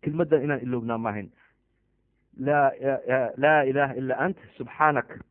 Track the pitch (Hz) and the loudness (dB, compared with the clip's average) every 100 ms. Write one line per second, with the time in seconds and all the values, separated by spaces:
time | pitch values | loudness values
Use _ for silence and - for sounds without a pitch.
0 | - 151 165 151 143 139 123 123 117 117 | -4 -2 2 2 2 -4 -2 -6 -4 -4
1 | 113 104 98 _ _ _ _ _ _ _ | -4 -6 -10 _ _ _ _ _ _ _
2 | _ _ _ - 131 147 139 - 135 135 | _ _ _ -8 0 2 2 2 -4 -2
3 | - 131 120 123 143 156 135 135 139 123 | 0 0 0 2 4 4 4 2 0 -2
4 | 131 123 160 190 - _ 123 - 156 143 | -4 -2 -2 -4 -12 _ -14 2 2 2
5 | - - - | -4 -12 -20